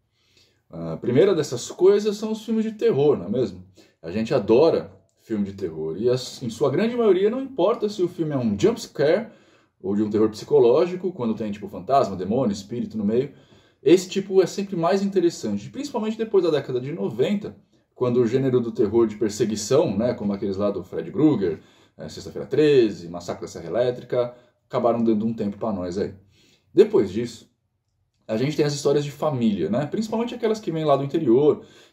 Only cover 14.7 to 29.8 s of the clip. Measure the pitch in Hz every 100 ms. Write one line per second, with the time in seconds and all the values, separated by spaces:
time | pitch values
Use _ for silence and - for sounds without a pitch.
14.7 | 175 165 196 196 190 170 - 110 101 135
15.7 | - 285 226 220 220 220 190 170 147 135
16.7 | 123 135 175 190 113 165 202 - - _
17.7 | _ _ - 123 123 113 131 135 123 117
18.7 | 113 104 113 113 104 110 - 107 104 -
19.7 | 135 165 98 123 120 104 98 101 95 104
20.7 | 95 85 85 82 - 151 120 90 80 _
21.7 | _ _ - 78 90 90 85 - 135 151
22.7 | 139 110 85 85 87 - - 78 92 82
23.7 | 107 123 127 - 127 120 - _ _ _
24.7 | 127 117 117 113 107 113 113 101 - 113
25.7 | 95 90 95 92 - _ _ _ _ _
26.7 | 160 220 208 95 101 120 - _ _ _
27.7 | _ _ _ _ _ - 110 139 151 147
28.7 | 143 143 147 143 - 156 131 113 92 80
29.7 | 120